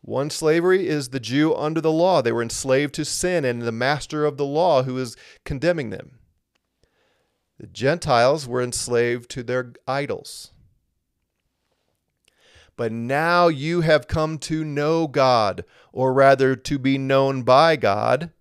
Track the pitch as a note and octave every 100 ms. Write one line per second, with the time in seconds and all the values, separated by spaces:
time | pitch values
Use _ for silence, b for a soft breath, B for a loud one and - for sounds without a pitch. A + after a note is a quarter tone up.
0 | - A#2+ D3 - D#3 E3 F3 F#3 F#3 D3+
1 | B2+ C3 A2+ C3+ D#3 - D3+ D#3+ D#3+ D#3+
2 | F3+ E3+ A#2+ A#2 A#2 - C3+ C3 C#3+ -
3 | D3+ - F3+ F3 C3 A#2+ A#2 A2+ B2+ D3
4 | - D3+ D3+ C#3 C#3+ D3 F3 C#3+ B2+ B2+
5 | B2+ - B B - C#3+ E3 E3+ A#2+ F#2+
6 | - _ _ _ _ _ _ _ _ _
7 | _ _ _ _ _ _ G#2 F2 B2 E3+
8 | D#3+ A#2+ B2 D#3 C3 B2 B2 - - A#2+
9 | A#2+ A#2+ A#2 - A#2 B2+ B2 B2 - C3+
10 | C#3+ G2 - - - _ _ _ _ _
11 | _ _ _ _ _ _ _ _ _ _
12 | _ _ _ b b b b - A#2 A2+
13 | A#2 C#3 E3 F3 F3 D3 D3+ F3 D#3+ D3+
14 | A#2+ E3 D#3 D#3 - D#3 D#3 C#3+ D3 E3
15 | E3 C#3+ C3 B2 G#2 F2+ - b b -
16 | C3 C3 C3+ C3+ C3 C3 - C#3+ C3 C3+
17 | C3+ C3+ C3+ C3+ A#2+ C3 E3 D3+ G#2+ G2+
18 | A#2 B2+ E3 _